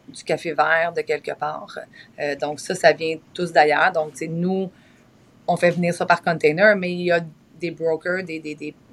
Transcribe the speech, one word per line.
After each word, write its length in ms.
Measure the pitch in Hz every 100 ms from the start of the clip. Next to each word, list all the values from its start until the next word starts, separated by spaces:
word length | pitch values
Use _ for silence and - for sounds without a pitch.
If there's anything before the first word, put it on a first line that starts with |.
| -
du 160 | -
café 300 | - 156 170
vert 380 | 151 151 165 170
de 100 | 165
quelque 340 | 151 147 - 143
part. 400 | 147 151 - - - - - -
Euh, 160 | 147 139
donc 240 | 147 151
ça, 140 | -
ça 200 | 180 165
vient 240 | 156 160 160 -
tous 220 | - 170
d'ailleurs. 380 | 160 151 143 175
Donc, 220 | 170 156
tu 40 | -
sais, 100 | 160
nous, 440 | 165 175 190 185 - _ _ _ _ _ _ -
on 80 | 175
fait 140 | 175
venir 240 | 170 175
ça 140 | 170 175
par 160 | 170
container, 520 | 175 165 151 160 214 196
mais 160 | 180
il 80 | 180
y 100 | 175
a 120 | 170 165 - _ -
des 100 | 170
brokers, 540 | 156 165 160 180 185
des, 160 | 175 160
des, 160 | 151 151
des, 180 | 151 - _